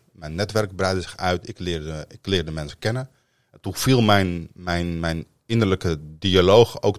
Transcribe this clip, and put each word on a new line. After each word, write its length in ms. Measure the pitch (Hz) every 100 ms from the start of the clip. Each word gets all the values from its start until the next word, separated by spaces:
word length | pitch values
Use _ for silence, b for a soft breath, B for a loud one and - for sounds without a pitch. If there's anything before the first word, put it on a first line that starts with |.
| _
mijn 220 | _ 76
netwerk 420 | 82 101 107 104 92
breidde 240 | 95 92
zich 140 | 85 -
uit. 320 | 92 90 -
Ik 100 | -
leerde, 460 | 87 82 78 78 76
ik 180 | - -
leerde 240 | 95 80
mensen 280 | 78 73 -
kennen. 320 | 107 110 135 _ _ _ _
En 100 | _
toen 140 | 101
viel 260 | - 131 131
mijn, 460 | 107 101 92 87 82
mijn, 460 | - 90 87 87 85
mijn 260 | 82 82 80 _ -
innerlijke 520 | 113 104 95 90 78 76 78
dialoog 640 | 98 92 90 110 117 -
ook 140 | 104